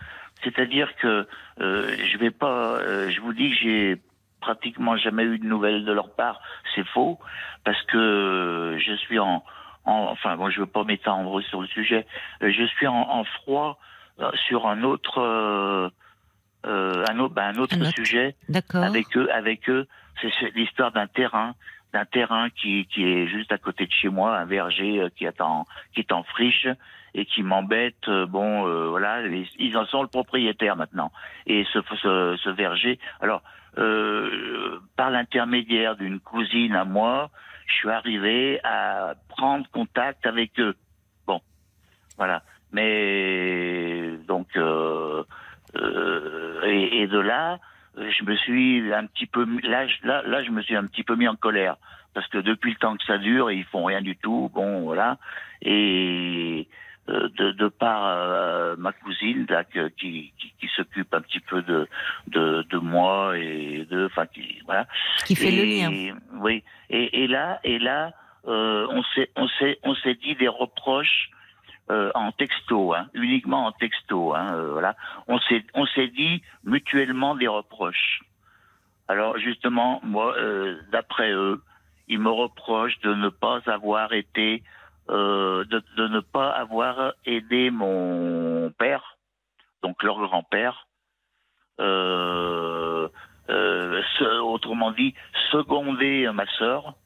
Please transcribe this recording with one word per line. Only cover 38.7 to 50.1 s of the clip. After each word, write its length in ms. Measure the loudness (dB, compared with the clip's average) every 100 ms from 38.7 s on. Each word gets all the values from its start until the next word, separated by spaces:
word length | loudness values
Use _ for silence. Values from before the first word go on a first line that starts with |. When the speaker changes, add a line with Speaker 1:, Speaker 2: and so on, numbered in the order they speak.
| 0 0 -2 -4 -6 -12
Speaker 1:
prendre 380 | -2 0 0 -2
contact 540 | -4 -2 -2 -2 -2 -2
avec 320 | 0 -2 0
eux. 160 | 0 -2 _ _ _ _ -4
Bon, 140 | -4 _ _ _ _ _ _ _ -4
voilà. 260 | -2 -2 -6 -20 _
Mais 1500 | -2 0 2 2 2 2 0 0 0 -2 -2 -2 -4 -6 -6 -2
donc, 200 | -2 -2 0
euh, 680 | 2 2 0 -2 -2 -4 -8 -12 -20 -20 -10 -4
euh, 840 | -2 0 0 -2 -4 -8 -8 -2 2
et, 360 | 2 2 2
et 60 | 2
de 120 | 2
là, 400 | 2 2 0 -4 -10 -20 -18 -10
je 260 | -2 -2
me 120 | 0 0
suis 580 | 2 4 6 4 4
un 120 | 0 -2
petit 200 | -6 -4
peu 200 | 0 0
mis, 160 | 0
là, 260 | 0 0 0
je, 80 | -2
là, 140 | 0